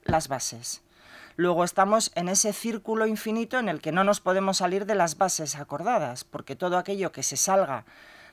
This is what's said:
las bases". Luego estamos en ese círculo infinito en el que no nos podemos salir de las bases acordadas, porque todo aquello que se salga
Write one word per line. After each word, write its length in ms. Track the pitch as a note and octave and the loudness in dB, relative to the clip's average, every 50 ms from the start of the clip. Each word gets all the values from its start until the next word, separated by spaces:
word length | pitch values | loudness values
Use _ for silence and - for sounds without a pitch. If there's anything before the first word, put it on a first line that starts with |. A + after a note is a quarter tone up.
| _ | _
las 240 | - D#3+ D#3+ D#3+ C#3 | 0 0 0 0 -2
bases". 540 | C#3 B2 - - A#2+ A#2 A#2+ - - - _ _ _ _ - - - - - - - | -4 -6 -6 -6 -8 -8 -10 -10 -10 -10 _ _ _ _ -20 -20 -20 -20 -20 -10 -4
Luego 280 | - E3+ F3 E3+ E3 F3 | 0 0 2 2 2 2
estamos 480 | F3 - - F#3+ G3+ G#3+ - - - - | 2 4 4 4 4 4 4 2 0 -2
en 120 | E3+ F3 F3 | -4 -2 0
ese 240 | G3 G3 - G#3+ G3+ | 2 2 2 0 -2
círculo 540 | - - A#3 A#3 G#3+ - - A3 A3 A3 | -2 -4 -4 -4 -4 -4 -2 0 0 2
infinito 520 | A3 G#3+ G#3 - A3 G#3+ A3+ A#3 A3+ - B3+ | 0 0 -2 -4 -4 -2 -2 -2 -2 -2 -2
en 120 | A#3 F#3+ | -2 -2
el 100 | D#3+ D3 | -2 -4
que 120 | - D#3 D3+ | -4 -2 0
no 120 | F#3 G3 | 2 4
nos 160 | G3+ G#3 - | 4 4 2
podemos 380 | - F#3 F#3+ F#3+ G3 F#3+ F#3+ - | 2 2 2 2 2 0 0 0
salir 260 | F#3+ F3+ F#3 G3 G3+ | 0 0 0 0 0
de 100 | G3 G#3+ | 0 2
las 220 | G3 E3+ E3 D3+ | 2 2 2 2
bases 400 | - G3 F3+ - - D#3 C#3+ - | 2 0 2 2 -2 -4 -6 -8
acordadas, 680 | C#3+ C#3+ - C#3+ D3 E3+ A3 B3 G3+ D3+ B2 - C3 - | -8 -8 -8 -8 -4 -2 0 0 0 0 -2 -6 -10 -12
porque 320 | - - A#2 - - C3+ | -12 -12 -12 -10 -12 -8
todo 220 | - F#3 F3+ F3+ | -4 -2 0 0
aquello 360 | F3+ F3 - G3+ G3 F#3 D#3+ - | 0 0 -2 -4 -4 -4 -4 -4
que 100 | C#3 C3 | -4 -6
se 160 | - C#3 C3 | -4 -2 -2
salga 480 | - F#3+ F#3+ G3 F#3 C#3 C3 A2+ - - - - - - - - - - | 0 2 4 4 2 2 -2 -6 -8 -12 -20 -20 -20 -20 -20 -20 -20 -20